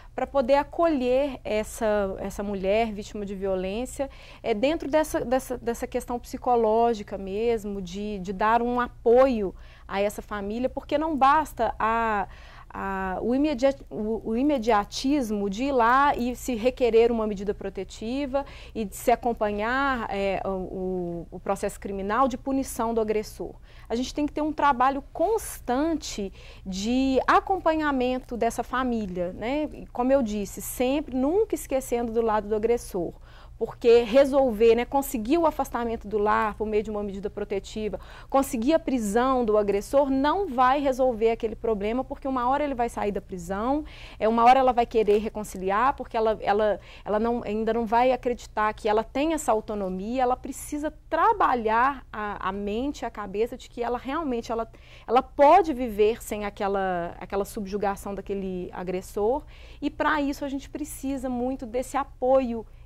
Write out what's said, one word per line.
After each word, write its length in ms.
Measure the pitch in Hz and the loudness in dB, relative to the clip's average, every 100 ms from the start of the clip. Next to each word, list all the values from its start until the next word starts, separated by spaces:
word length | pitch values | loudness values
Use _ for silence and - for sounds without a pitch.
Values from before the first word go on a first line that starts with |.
| - | -12
pra 120 | - 262 | -6 -2
poder 300 | 277 240 277 | 0 4 4
acolher 840 | 277 - 339 294 247 254 285 247 | 2 2 2 4 2 2 2 -4
essa, 720 | - 214 214 - 220 208 196 190 | -4 -2 -4 -2 0 2 0 -4
essa 240 | 196 - | -8 -6
mulher 500 | 202 202 185 214 226 | -6 -2 2 2 2
vítima 320 | 202 208 214 | -4 -10 -8
de 100 | 196 | -8
violência, 720 | 196 196 185 185 208 254 - 277 - - - | -4 -2 -2 -2 -4 -6 -6 -8 -8 -20 -10
é, 100 | - | -4
dentro 360 | 220 262 330 285 | 0 2 0 2
dessa, 360 | 311 311 320 | 2 2 -2
dessa, 340 | 240 262 - 240 | 0 0 -2 -6
dessa 280 | 226 233 247 | -4 -6 -4
questão 340 | 247 - 240 | -6 -6 -8
psicológica 960 | - 262 254 240 220 220 233 214 208 196 | -8 -6 2 4 4 4 4 2 -6 -10
mesmo, 640 | 190 202 233 226 208 202 | -6 -2 0 0 -2 -8
de, 380 | 180 190 208 202 | -8 -6 -6 -6
de 140 | 185 | -6
dar 300 | 190 214 233 | 0 2 4
um 160 | 240 247 | 2 0
apoio 760 | 240 - 240 240 269 226 190 - - - - | -2 0 6 8 8 4 -2 -6 -18 -18 -6
a 120 | 196 | -2
essa 220 | 202 - | -2 -2
família, 460 | - 208 196 226 254 | -8 -8 -6 -4 -4
porque 280 | - - 294 | -4 -2 0
não 200 | 320 285 | 0 4
basta 580 | 269 302 294 - 220 - | 6 4 2 -2 -2 0
a, 500 | 214 226 226 208 185 - - - - | 0 2 0 0 -4 -10 -20 -20 -16
a, 480 | 190 196 190 190 185 | -10 -6 -4 -4 -4
o 120 | 220 | 0
imedia-, 400 | 262 302 262 269 277 - | 2 2 2 0 0 -8
o, 400 | 139 214 220 - | -8 -4 -4 -2
o 60 | 226 | 0
imediatismo 1120 | 285 277 214 208 208 - 262 294 220 208 202 | 2 2 4 2 2 -4 0 0 0 -2 -2
de 160 | 196 | -2
ir 80 | 277 | 0
lá 420 | 262 226 262 285 | 2 4 6 4
e 220 | 240 240 240 | 2 -2 -4
se 180 | - | -4
requerer 560 | 233 247 254 240 226 233 | 0 0 2 4 6 6
uma 160 | 226 214 | 4 -2
medida 260 | 202 202 | -4 -4
protetiva 880 | 196 196 190 185 - 220 262 285 254 269 - - | -4 -6 -8 -10 -10 -6 -4 -2 -4 -4 -12 -12
e 100 | - | -6
de 100 | 208 - | -6 -2
se 140 | - | 2
acompanhar, 960 | 233 240 226 208 208 220 254 277 254 220 | 2 2 0 -2 0 -2 0 0 -2 -4
é, 300 | 196 196 185 | -2 -2 -2
o, 40 | - | -2
o, 760 | 190 185 190 185 185 175 170 165 | -4 -6 -6 -4 -4 -4 -6 -10
o 80 | 185 | -10
processo 400 | - 196 202 - | -4 -2 -2 -6
criminal 480 | - 196 196 220 269 | -8 -6 -2 2 2
de 100 | 247 | 0
punição 560 | 277 269 262 - 226 | -2 -2 -2 -2 -2
do 60 | 226 | 0
agressor. 540 | 220 214 214 - 180 - - - - | 0 -2 -4 -10 -12 -12 -20 -18 -6
A 60 | |
gente 200 | 233 254 | -4 -4
tem 120 | - 294 | -2 -4
que 60 | |
ter 80 | - | -2
um 120 | 311 | -4
trabalho 520 | 294 285 247 254 277 - | 2 2 4 2 0 -6
constante 1200 | - 339 440 - - - 247 320 311 - - 196 - - - | -2 0 0 -4 -12 -4 0 0 -2 -6 -8 -8 -10 -20 -16
de 560 | 190 190 214 254 269 262 - | -10 -6 0 2 2 2 4
acompanhamento 1120 | 349 381 381 330 320 302 269 247 254 - 233 | 4 4 0 2 2 0 0 0 -2 -6 -2
dessa 240 | 226 226 | -2 -2
família, 720 | 233 247 254 233 202 180 175 | -4 -2 0 -2 -4 -4 -6
né? 340 | - 214 285 302 | -6 -4 -2 -4
E 120 | - - | -8 -12
como 220 | - 254 | -2 4
eu 120 | 277 | 4
disse, 400 | 220 208 196 - | 2 -2 -6 -8
sempre, 520 | - - 254 285 294 | -10 -2 0 0 -2
nunca 400 | 254 269 381 440 | -2 0 2 0
esquecendo 560 | 320 - 262 262 240 240 | -2 -2 -4 -2 -4 -2
do 120 | 226 | 0
lado 260 | 226 214 208 | 2 0 0
do 60 | |
agressor. 580 | 214 226 240 - 190 170 - - - - - | 0 2 0 -2 -6 -6 -8 -18 -20 -16 -8
Porque 440 | 226 - 240 233 | -8 0 6 8
resolver, 720 | 233 254 277 277 262 208 233 | 8 6 6 6 4 6 6
né, 100 | 233 | 6
conseguir 540 | 240 277 269 240 214 330 | 4 -2 -2 -4 2 4
o 80 | 320 | 4
afastamento 600 | 302 262 240 233 226 202 | 2 -4 -4 -4 -4 -4
do 100 | 208 | 0
lar 380 | 208 220 220 208 | 2 2 0 -2
por 100 | 214 | -2
meio 160 | 214 | 0
de 80 | 214 | 0
uma 100 | 208 | -4
medida 300 | 208 196 202 | -6 -6 -8
protetiva, 720 | - 202 196 - 220 214 185 - - - | -8 -6 -6 -6 -6 -6 -6 -12 -18 0
conseguir 460 | 269 277 240 240 | 0 2 0 2
a 40 | 320 | 2
prisão 640 | 320 262 208 220 254 254 | 2 -2 0 0 2 2
do 120 | 226 214 | 2 2
agressor, 540 | 202 202 208 277 285 | 2 0 2 2 4
não 380 | 269 285 359 392 | 2 2 0 -2
vai 320 | 247 254 285 | 2 4 4
resolver 500 | 277 254 262 220 226 | 2 2 0 2 0
aquele 240 | 226 226 | 0 -4
problema, 480 | 214 226 214 208 247 | -4 -2 -2 -2 -2
porque 240 | 262 277 269 | -4 -6 -4
uma 220 | 262 240 | -2 0
hora 160 | 277 | 0
ele 100 | 294 | 0
vai 140 | 247 233 | -2 -4
sair 240 | 220 208 | -2 -4
da 80 | 196 | -4
prisão, 640 | - 185 170 196 233 294 302 - - - | -8 -12 -8 -4 0 -2 -4 -14 -16 -2
é, 100 | 214 | 0
uma 140 | 233 | 6
hora 160 | 233 269 | 8 8
ela 140 | 254 | 6
vai 120 | 240 | 4
querer 340 | 233 226 208 208 | 2 2 4 2
reconciliar, 760 | 214 214 214 190 185 202 254 | 2 -8 -10 -6 -2 2 2
porque 220 | 277 240 233 | 0 -4 -2
ela, 200 | 220 214 | 0 0
ela, 400 | - 202 214 175 - - | 0 2 2 0 -6 -14
ela 160 | - 214 | -2 0
não, 200 | 233 240 | 0 -2
ainda 280 | - 214 220 | -2 -2 0
não 140 | 226 226 | -2 2
vai 240 | 240 254 | 4 4
acreditar 600 | 254 254 240 - - 214 | 2 -2 -4 -6 -2 -2
que 140 | 214 214 | 0 0
ela 160 | 208 | 0
tem 280 | 220 262 311 | 0 -2 0
essa 200 | 311 - | 0 0
autonomia, 720 | 220 214 214 190 185 202 254 | 0 0 -6 -4 -4 -4 0
ela 140 | 247 254 | 0 0
precisa 560 | 240 - - 294 302 - - | -4 -12 -8 -6 -6 -8 -4
trabalhar 960 | 320 392 440 320 254 214 226 262 269 - | 2 2 4 2 2 2 2 2 0 -10
a, 360 | 214 214 196 185 | -8 -8 -6 -4
a 20 | |
mente, 560 | 196 202 214 277 277 247 | -4 -4 -4 -4 -6 -8
a 40 | |
cabeça 460 | 233 208 202 240 247 | -8 -8 -2 -2 -4
de 140 | - | -14
que 100 | - | -6
ela 180 | 233 240 | -4 -4
realmente, 520 | 233 302 311 233 226 | -4 -4 -2 -4 -4
ela, 180 | 226 226 - - - - | -6 -6 -10 -20 -14 2
ela 160 | 254 | 2
pode 500 | 269 - 285 359 320 | 2 6 10 10 6
viver 480 | 247 254 208 208 233 | 0 -2 2 2 2
sem 240 | - 214 | -6 -6
aquela, 720 | 202 - 196 196 190 175 170 - | -6 -4 -2 0 0 -2 -4 -8
aquela 240 | - 196 | -6 -4
subjugação 680 | 196 - 190 202 196 196 202 | -4 -6 -6 -2 -2 -4 -6
daquele 580 | 196 196 196 190 180 175 | -10 -6 -6 -6 -6 -8
agressor, 720 | - 180 185 - - 208 277 - - - - | -8 -6 -6 -6 -2 0 0 -4 -20 -20 -8
e 80 | 381 | -6
pra 320 | - 302 302 | -2 0 0
isso 240 | 277 285 | -2 -4
a 40 | 277 | -6
gente 200 | 269 - | -6 -10
precisa 600 | - 294 - 269 269 247 | -10 -10 -8 -6 -6 -4
muito 360 | 247 247 269 | -4 -4 -4
desse 320 | 233 226 254 269 | -6 -6 -4 -4
apoio 720 | 277 - 254 269 247 233 214 - | -6 -4 4 4 2 -4 -8 -16